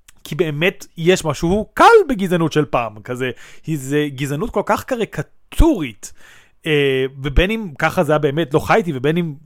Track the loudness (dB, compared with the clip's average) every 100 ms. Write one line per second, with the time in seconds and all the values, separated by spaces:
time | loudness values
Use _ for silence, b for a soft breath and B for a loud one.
0 | _ -20 -12 -4 -4 0 -2 -2 -18 -4
1 | 2 2 0 -2 0 -2 -2 4 8 8
2 | 6 0 0 0 0 0 0 -2 -4 -10
3 | -10 -6 -6 -8 B B -8 -6 -2 -2
4 | -2 -4 -6 -4 -4 -4 -2 -2 -2 -6
5 | -6 -6 -10 -14 _ 4 4 4 -4 -10
6 | -18 -20 b b b _ -2 0 2 0
7 | -2 -4 -2 0 2 -2 -6 -2 -2 0
8 | 0 2 0 -2 0 -2 2 0 0 -2
9 | -2 -2 -4 -8